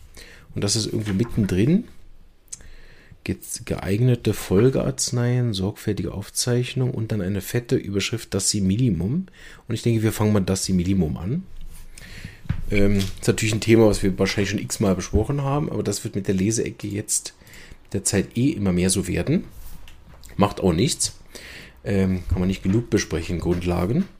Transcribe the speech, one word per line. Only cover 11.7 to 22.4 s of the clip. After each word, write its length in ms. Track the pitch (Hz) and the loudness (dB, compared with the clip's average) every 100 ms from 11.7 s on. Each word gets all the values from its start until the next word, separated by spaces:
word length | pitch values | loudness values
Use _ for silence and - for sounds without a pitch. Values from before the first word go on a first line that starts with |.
| - - - - - - - - - - | -12 -16 -16 -16 -14 -16 -12 -6 -4 0
Ähm, 280 | 104 101 101 | 4 6 4
ist 280 | 95 - - | 0 -2 0
natürlich 280 | 104 113 | 2 2
ein 60 | 107 | 0
Thema, 260 | - 113 110 | 6 8 8
was 160 | 95 | 6
wir 160 | 101 90 | 2 2
wahrscheinlich 320 | 95 - 95 | 0 0 -2
schon 80 | 104 | -2
x-mal 360 | - - 104 | -4 0 2
besprochen 480 | 90 - 101 110 143 | 2 0 0 2 0
haben, 280 | 139 143 156 | 0 0 -2
aber 120 | 107 | -2
das 220 | 104 101 | -2 -2
wird 100 | 113 | -4
mit 140 | 104 95 | -4 0
der 60 | |
Leseecke 520 | 95 98 113 - - 104 | 0 2 0 -2 -6 -8
jetzt 480 | 101 107 - - - - - - - | -6 -4 -4 -6 -14 -20 -20 -20 -20
mit 100 | - | -8
der 100 | 98 | -4
Zeit 320 | - 101 92 - | 0 0 0 2
eh 140 | 131 | 0
immer 220 | - 98 | 2 2
mehr 160 | 87 92 | 2 2
so 180 | 95 92 | 2 0
werden. 380 | 85 87 170 - - - - - - - - - - | -2 0 0 -2 -12 -12 -12 -14 -18 -20 -20 -8 0
Macht 240 | 104 - | 0 2
auch 120 | 95 | 2
nichts. 460 | 82 135 - - - - - - - - - | 4 2 0 -4 -6 -18 -18 -18 -18 -20 -12
Ähm, 380 | - 101 95 92 - | -2 0 2 0 0
kann 80 | |
man 100 | 92 | 0